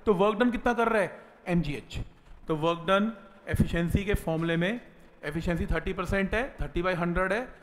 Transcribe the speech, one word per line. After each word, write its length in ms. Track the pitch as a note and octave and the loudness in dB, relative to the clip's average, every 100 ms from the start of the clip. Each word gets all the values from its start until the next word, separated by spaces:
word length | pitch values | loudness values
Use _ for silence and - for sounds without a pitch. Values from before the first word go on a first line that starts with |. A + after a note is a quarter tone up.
| - | 2
तो 80 | |
work 260 | F#3 G3+ A3 | 4 4 4
done 120 | B3 | 2
कितना 220 | A#3 B3 | 2 0
कर 160 | A#3 A3+ | 2 2
रहा 120 | A3 | 2
है? 200 | F3 - - - - | 0 -4 -20 -12 -2
एमजीएच। 520 | F3 C#3+ C3 - - - - - - - | 0 0 -4 -8 -10 -10 -14 -20 -12 -6
तो 80 | D#3 | -2
work 240 | D#3+ E3+ | 0 0
done 320 | E3 G3 A3 A3+ - - - | 2 2 2 -4 -14 -16 -2
efficiency 580 | - - E3+ E3+ F#3 G3 | 0 2 0 0 0 0
के 80 | |
formula 440 | G3+ - D#3+ E3 E3 | -2 0 -2 0 0
में 240 | F3 A#3+ - - - - | 0 -2 -8 -20 -20 -14
efficiency 420 | D3+ D#3 E3 E3 G3 | -8 -4 -2 -2 -2
thirty 280 | E3 - | -2 -2
percent 400 | F#3 - G3 G3 G#3 | -4 -2 0 0 -2
है, 200 | C4+ - | -4 -6
थर्टी 200 | D3 E3 | -6 -2
बाई 120 | F#3 | -2
हंड्रेड 400 | F3 F3 F3 F#3 | 0 0 0 0
है। 140 | G#3 B3+ - | -2 -4 -12